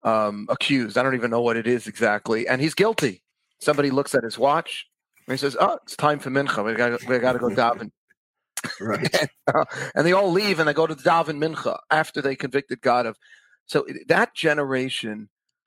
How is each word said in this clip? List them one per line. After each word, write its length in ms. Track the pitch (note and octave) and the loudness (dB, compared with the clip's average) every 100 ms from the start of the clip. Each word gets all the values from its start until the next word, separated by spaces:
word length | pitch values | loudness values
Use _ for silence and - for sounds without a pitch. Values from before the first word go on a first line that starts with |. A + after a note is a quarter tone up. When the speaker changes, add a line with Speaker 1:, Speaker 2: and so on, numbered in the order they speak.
Speaker 1:
um, 420 | A2+ A2 G#2+ G#2 G#2 | 0 2 0 -4 -4
accused. 480 | B2+ - C#3 A2 A#2 | -2 0 0 0 0
I 60 | |
don't 140 | C3 B2+ | 0 0
even 160 | A#2 | 0
know 100 | A#2 | 0
what 160 | A#2+ A2+ | 0 0
it 80 | A2+ | 0
is 220 | B2 A2 | -2 -4
exactly. 600 | - A2+ G#2 - A2+ - | 0 0 2 0 -2 0
And 140 | B2+ | 0
he's 140 | D3 - | 0 2
guilty. 480 | G#3 A3 C3 F2+ _ _ _ _ | 2 2 -2 -4 _ _ _ _
Somebody 300 | - C#3+ C#3+ | 0 2 2
looks 240 | C3 C#3 | 0 0
at 100 | C3+ | 0
his 140 | A2+ A2 | -2 0
watch 480 | C3+ D#3 - - - _ _ _ - | 2 2 -2 -12 -14 _ _ _ -8
and 80 | |
he 40 | C3 | -4
says, 200 | C#3+ B2 | -2 2
"Oh, 200 | F#3 D#4+ | 2 0
it's 140 | - - | -8 0
time 220 | D3+ D3 | 0 0
for 100 | C3+ | -2
mincha. 340 | C3+ C#3 - | -2 0 -2
We 120 | G#2 A2+ | -2 0
gotta, 240 | B2 A#2+ - | 0 0 -2
we 100 | B2+ | 0
gotta 220 | B2 B2 | 2 0
go 100 | A#2+ | 0
Speaker 2:
<laughs> 0 | |
Speaker 1:
daven." 400 | G2+ A#2 A#2+ A2 - _ _ _ _ _ - - - | 2 2 0 -6 -16 _ _ _ _ _ -12 -12 -8
Speaker 2:
Right. 300 | G#2 F#3 - | -4 -2 0
Speaker 1:
<laughs> 80 | - | -2
And, 100 | C#3+ - - D3 | -2 -4 -2 0
uh, 100 | - - - - | -2 -6 -6 0
and 100 | D#3+ | 2
they 80 | |
all 180 | F#3 G3+ | 4 4
leave 280 | F3 G#3 D#3+ | 2 0 2
and 80 | D3+ | 2
they 40 | |
go 120 | C#3+ D#3+ | 2 0
to 80 | |
the 80 | D#3 | 0
daven 380 | F3 E3 D#3+ D3 | 2 2 2 -2
mincha 400 | D#3+ D3+ B2+ - - | -4 -2 -4 -4 0
after 320 | D#3 D#3 D#3 | 0 0 -2
they 140 | C#3 C3+ | -2 -2
convicted 460 | C3+ C#3+ - C3 | -2 -4 -4 -2
God 260 | B2+ A#2+ A#2 | 2 2 0
of. 100 | G#2+ _ - _ _ - | -6 _ -20 _ _ -4
So 200 | - - | -2 -2
it, 220 | - - | -8 0
that 280 | F3 A#3 - | 2 2 0
generation, 920 | D#3+ D3+ C#3 C3 C3 - A2+ G#2+ G#2+ _ _ _ | 0 0 0 -2 -2 -6 -8 -10 -12 _ _ _